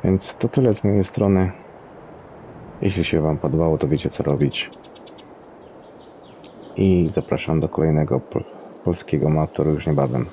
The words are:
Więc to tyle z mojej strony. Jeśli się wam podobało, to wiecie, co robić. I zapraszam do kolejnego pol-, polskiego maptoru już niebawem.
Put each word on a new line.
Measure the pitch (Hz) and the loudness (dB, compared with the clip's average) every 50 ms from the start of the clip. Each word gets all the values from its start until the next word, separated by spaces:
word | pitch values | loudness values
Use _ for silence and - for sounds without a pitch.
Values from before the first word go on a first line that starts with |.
| - | 2
Więc | 92 95 95 - - - - | 2 2 2 0 -4 -6 -4
to | - 120 | -4 -2
tyle | - - 131 120 104 | 0 2 4 4 2
z | - - | 2 2
mojej | 104 101 104 95 | 2 2 2 2
strony. | - - - 110 98 98 95 92 92 95 - - - - - - - - - - - - - - - - - - - - - - - - - | 0 0 0 2 4 4 4 2 0 -2 -8 -18 -20 -20 -20 -20 -20 -20 -20 -20 -20 -20 -20 -20 -20 -20 -20 -20 -20 -20 -18 -18 -18 -10 -4
Jeśli | - 98 95 - 82 | -4 -2 0 0 -2
się | - - 82 | 0 0 0
wam | 76 78 78 73 | 0 0 -2 0
podobało, | - 76 67 80 85 80 78 76 | -2 -2 0 2 2 2 2 0
to | - 71 | 0 0
wiecie, | 73 71 - - | 0 0 -2 -4
co | - - - | -6 -4 -2
robić. | 76 71 71 73 69 - - - - - - - - - - - - - - - - - - - - - - - - - - - - - - - - - - - - - - - - - - - - - | -2 0 0 0 -2 -2 -4 -10 -10 -12 -20 -20 -20 -20 -20 -20 -20 -20 -20 -20 -20 -20 -20 -20 -20 -20 -20 -20 -20 -20 -20 -20 -20 -20 -20 -20 -20 -20 -20 -20 -20 -20 -20 -20 -20 -20 -20 -20 -12 -2
I | - 98 98 92 90 85 78 - | 2 4 4 6 4 4 2 0
zapraszam | - - - - - - - 78 80 | -4 -4 -2 -4 -4 -2 0 0 0
do | 76 78 | 0 -2
kolejnego | - - 76 80 76 78 76 73 62 65 | -2 0 0 2 2 2 2 0 0 -2
pol-, | - - - - - - - - - - - - - | -4 -4 -6 -6 -6 -6 -14 -20 -20 -20 -20 -6 -2
polskiego | 90 87 - - - - 73 69 76 | -2 -2 -2 -2 -4 -2 0 2 2
maptoru | 76 78 78 76 - - 76 76 | 2 2 0 -2 -2 -2 0 0
już | 78 73 - 82 | 0 0 0 -2
niebawem. | 76 71 69 65 62 64 60 - | 0 0 0 0 0 -2 -4 -4